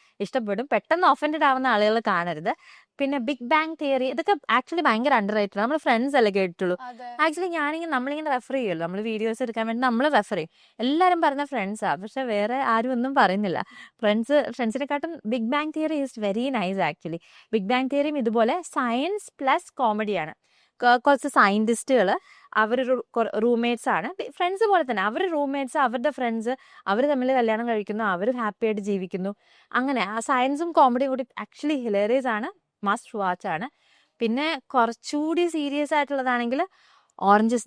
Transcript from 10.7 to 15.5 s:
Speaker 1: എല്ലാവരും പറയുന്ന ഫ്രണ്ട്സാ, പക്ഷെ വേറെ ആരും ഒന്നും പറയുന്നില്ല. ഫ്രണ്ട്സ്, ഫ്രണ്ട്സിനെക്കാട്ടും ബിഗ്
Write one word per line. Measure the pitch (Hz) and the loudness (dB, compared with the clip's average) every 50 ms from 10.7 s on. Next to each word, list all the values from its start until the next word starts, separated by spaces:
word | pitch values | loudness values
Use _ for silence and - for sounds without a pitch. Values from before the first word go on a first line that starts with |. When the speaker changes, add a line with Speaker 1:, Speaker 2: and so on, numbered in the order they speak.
| _ - | _ -4
Speaker 1:
എല്ലാവരും | 226 254 294 330 370 359 359 339 | -2 0 2 2 4 2 2 2
പറയുന്ന | 320 294 269 277 285 | 2 0 0 -2 -6
ഫ്രണ്ട്സാ, | 285 277 226 190 196 214 - 208 175 143 | -4 -4 -4 -4 -4 -4 -4 -2 -2 -2
പക്ഷെ | 175 196 220 - 269 | -2 -6 -8 -8 -6
വേറെ | 262 240 208 202 208 220 247 269 | -4 -2 0 0 0 0 -2 -2
ആരും | 262 240 226 226 233 254 | 0 2 2 2 2 0
ഒന്നും | 262 233 247 269 269 | 0 -2 -2 0 4
പറയുന്നില്ല. | 277 220 185 185 202 208 190 151 - - - - - - - _ - | 4 4 4 4 2 0 0 -2 -4 -6 -8 -12 -20 -20 -20 _ -2
ഫ്രണ്ട്സ്, | 226 208 208 226 220 - 294 294 247 - | 0 0 2 2 2 2 2 2 2 0
ഫ്രണ്ട്സിനെക്കാട്ടും | - - 240 220 208 262 285 - 285 285 330 330 330 - - | -2 -4 -4 -2 -2 -4 -4 -4 -4 -4 -4 -6 -8 -8 -6
ബിഗ് | 214 247 247 226 226 | -4 -2 -2 -2 -2